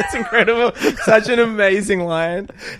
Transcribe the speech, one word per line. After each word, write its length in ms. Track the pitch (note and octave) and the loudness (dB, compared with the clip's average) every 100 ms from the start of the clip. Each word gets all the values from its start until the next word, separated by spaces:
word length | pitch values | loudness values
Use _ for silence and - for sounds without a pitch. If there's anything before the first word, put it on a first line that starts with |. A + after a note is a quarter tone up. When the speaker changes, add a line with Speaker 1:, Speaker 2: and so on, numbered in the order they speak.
Speaker 1:
that's 120 | - C4+ | -2 -4
incredible. 580 | A3 A3+ G#3+ A#3 A#3+ - | -2 0 2 2 0 0
Speaker 2:
<laughs> 280 | D#4 C4 - | -2 0 4
Speaker 1:
Such 240 | A3 A3 | 4 4
an 100 | A#3+ | 2
amazing 640 | A#3 G#3+ G3 G3 G#3 F#3+ | 0 2 2 2 0 -2
line. 480 | F3 E3 E3 F3 G3+ - - | -2 -2 -2 -4 -8 -14 -16